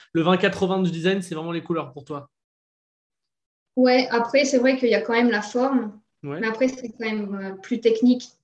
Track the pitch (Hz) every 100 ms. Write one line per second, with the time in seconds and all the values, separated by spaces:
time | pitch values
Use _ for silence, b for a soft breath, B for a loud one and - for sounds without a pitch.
0 | b 165 165 180 196 - 185 190 180 165
1 | 170 196 175 156 165 170 160 165 135 147
2 | 131 147 143 _ _ _ _ _ _ _
3 | _ _ _ _ _ _ _ 254 254 254
4 | 254 233 233 269 269 262 254 262 240 208
5 | 220 233 240 208 - 247 262 262 214 -
6 | _ _ 143 151 226 220 262 - 233 -
7 | 220 214 202 202 190 190 - 226 226 226
8 | 247 247 - _